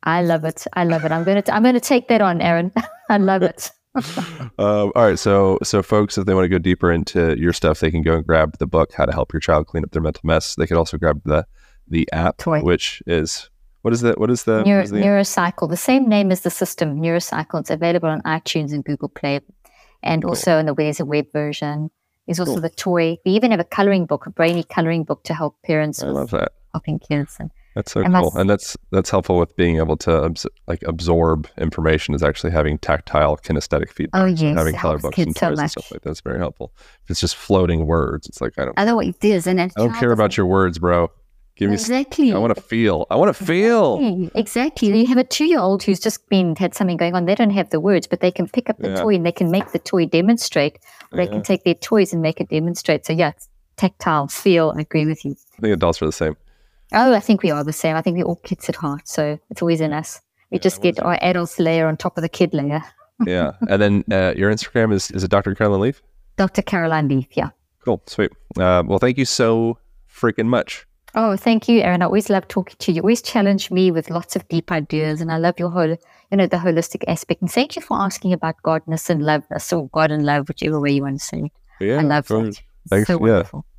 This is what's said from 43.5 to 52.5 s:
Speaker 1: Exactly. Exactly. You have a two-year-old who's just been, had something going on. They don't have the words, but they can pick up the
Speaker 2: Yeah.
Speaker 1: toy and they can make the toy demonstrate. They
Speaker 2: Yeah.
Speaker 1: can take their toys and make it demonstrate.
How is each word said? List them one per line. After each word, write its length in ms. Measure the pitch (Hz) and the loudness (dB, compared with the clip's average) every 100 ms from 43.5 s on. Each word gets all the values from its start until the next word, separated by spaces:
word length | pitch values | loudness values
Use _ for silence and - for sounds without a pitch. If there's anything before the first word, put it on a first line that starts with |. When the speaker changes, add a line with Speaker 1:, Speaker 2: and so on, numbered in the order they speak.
| 170 214 233 170 175 | 2 4 4 2 2
Speaker 1:
Exactly. 320 | 254 180 180 - | 0 -2 -4 -4
Exactly. 600 | 220 233 277 - 214 208 | -4 -2 -4 0 2 4
You 60 | 240 | 4
have 100 | 254 | 2
a 60 | 247 | 0
two-year-old 580 | - 311 330 185 196 | 0 2 2 2 0
who's 160 | - 185 | 0 0
just 280 | 220 - _ | -2 -6 _
been, 260 | 196 180 156 | 2 2 0
had 180 | 180 | -4
something 220 | - 190 170 | -2 -2 0
going 160 | 170 | 0
on. 120 | 180 175 | 0 0
They 100 | 202 | 2
don't 140 | 220 | 2
have 200 | 196 170 | 2 0
the 80 | 160 | 0
words, 280 | 180 185 - | 2 2 0
but 140 | - | -2
they 100 | 185 | -2
can 160 | 180 170 | 0 -6
pick 220 | - - | -6 -8
up 80 | 220 | -6
the 120 | - | -4
Speaker 2:
Yeah. 100 | 190 | -2
Speaker 1:
toy 140 | 185 196 | 2 2
and 100 | 170 | 0
they 80 | |
can 180 | 175 175 | 0 0
make 200 | 180 - | 0 -2
the 80 | 170 | -8
toy 260 | - 190 165 | -2 0 2
demonstrate. 720 | 165 190 226 - - 147 - _ - - | 2 2 2 0 0 -2 -4 _ -20 -12
They 120 | - 180 | -4 -2
Speaker 2:
Yeah. 40 | |
Speaker 1:
can 120 | 107 | -4
take 220 | 202 190 - | -2 0 0
their 100 | 170 | -2
toys 380 | - 220 190 | 0 2 2
and 80 | 170 | 0
make 180 | 160 160 | -2 -2
it 100 | |
demonstrate. 560 | 165 | -4